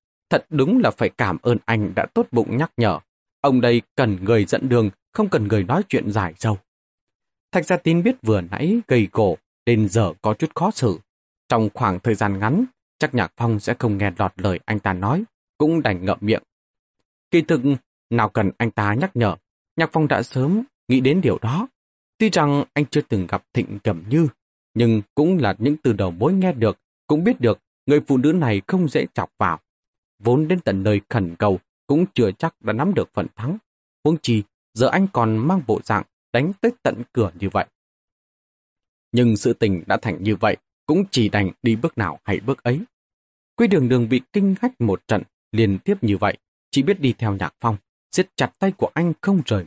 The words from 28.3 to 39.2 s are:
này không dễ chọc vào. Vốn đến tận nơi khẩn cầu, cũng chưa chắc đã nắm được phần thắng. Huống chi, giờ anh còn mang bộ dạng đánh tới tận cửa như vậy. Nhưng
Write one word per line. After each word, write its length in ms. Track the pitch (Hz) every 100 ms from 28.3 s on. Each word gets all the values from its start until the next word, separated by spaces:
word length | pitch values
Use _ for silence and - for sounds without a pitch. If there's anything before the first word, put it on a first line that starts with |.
này 300 | 175 131 98 -
không 220 | 185 160
dễ 180 | 139 -
chọc 160 | - 92 _
vào. 220 | 95 80 _ _ _ _ _ _
Vốn 300 | 107 131 156
đến 120 | 185
tận 220 | - 98
nơi 180 | 101 104 -
khẩn 280 | 117 87 85
cầu, 240 | 107 92 - _ -
cũng 180 | 147 185
chưa 160 | - 107
chắc 300 | - 165 -
đã 100 | 113
nắm 220 | 110 175
được 160 | 151 87
phần 120 | - 92 -
thắng. 220 | 120 208 - _ _ _
Huống 140 | 151 170
chi, 200 | - 110 101 _ _
giờ 140 | 107 131
anh 180 | 185 196
còn 240 | 120 113 110
mang 260 | 139 190 120
bộ 140 | 107
dạng 200 | - 104 - _ _
đánh 200 | 120 156 196
tới 120 | 233 247
tận 200 | - 107 120
cửa 180 | 123 98 82
như 80 | 98
vậy. 180 | 98 - _ _ _ _ _ _ _ _ _ _ _ _ _ _
Nhưng 240 | 120